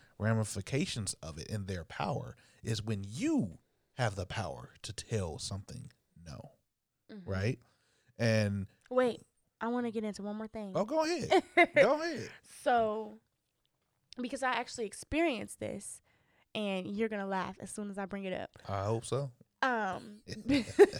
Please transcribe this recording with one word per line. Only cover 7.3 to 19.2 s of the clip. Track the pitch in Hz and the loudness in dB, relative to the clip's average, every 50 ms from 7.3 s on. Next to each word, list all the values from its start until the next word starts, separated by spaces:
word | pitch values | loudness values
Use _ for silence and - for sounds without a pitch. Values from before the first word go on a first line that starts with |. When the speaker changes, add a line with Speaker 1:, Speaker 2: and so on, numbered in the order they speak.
Speaker 1:
right? | 95 92 98 113 127 - - _ _ _ _ _ _ _ _ _ _ - | -2 0 2 0 0 -2 -6 _ _ _ _ _ _ _ _ _ _ 0
And | 117 113 110 110 107 104 101 101 95 - _ _ _ - | 2 4 4 4 4 2 0 -2 -4 -6 _ _ _ -2
Speaker 2:
Wait, | 254 254 254 247 214 - - _ _ _ _ _ _ - | 2 4 4 4 2 -2 -8 _ _ _ _ _ _ -6
I | 220 233 | -4 -2
wanna | 240 247 240 233 208 | 0 0 -2 -2 -2
get | 226 214 | -4 -4
into | 214 196 - 196 | -4 -4 -6 -8
one | 208 208 | -8 -8
more | 214 220 220 | -8 -8 -10
thing. | - 220 214 196 185 | -10 -10 -8 -4 -2
Speaker 1:
Oh, | 180 196 | -2 0
go | 214 294 320 311 | 0 2 2 2
ahead. | 311 349 311 226 233 294 370 - - - | 2 0 0 2 4 4 4 4 4 6
Speaker 2:
<laughs> | - 339 339 - | 6 6 6 8
Speaker 1:
Go | 294 - 220 285 294 320 | 6 8 8 6 4 0
ahead. | 339 311 233 202 139 - - - - - - - | -2 -4 -6 -8 -10 -12 -18 -20 -20 -16 -4 0
Speaker 2:
So, | 294 247 233 226 214 214 220 220 214 214 220 _ _ _ _ _ _ _ _ _ _ _ _ _ _ _ _ _ _ - - | 4 4 4 4 2 0 -2 -6 -10 -12 -18 _ _ _ _ _ _ _ _ _ _ _ _ _ _ _ _ _ _ -8 -6
because | 247 254 - 254 269 | -6 -6 -4 -2 -2
I | 254 247 | 0 0
actually | 233 - - - - 226 | 0 -2 -4 -6 -6 -6
experienced | 196 - - - - - 302 339 339 262 208 208 202 - - | -6 -6 -10 -8 -2 0 2 2 2 2 0 -4 -8 -8 -8
this, | - 107 - 202 - - - - _ _ _ _ _ _ _ _ _ _ - | -6 -6 -6 -6 -8 -12 -14 -16 _ _ _ _ _ _ _ _ _ _ -4
and | 220 214 202 196 185 185 - | -4 -2 0 -2 -2 -2 -2
you're | 202 202 226 220 | -2 0 0 0
gonna | 220 202 196 | 0 -2 -2
laugh | 196 196 190 180 - 190 - | -2 0 -2 -2 -2 -6 -10
as | - 196 | -12 -10
soon | - - 208 202 | -8 -8 -8 -6
as | 196 196 | -6 -6
I | 196 | -6
bring | 180 - 196 196 | -6 -6 -6 -6
it | 185 185 | -4 -4
up. | - 98 - - - - - | -4 -6 -8 -12 -12 -8 -4
Speaker 1:
I | 101 98 95 | -4 -2 0
hope | 104 113 117 - | 0 0 0 -2
so. | - 123 131 | -2 -2 -2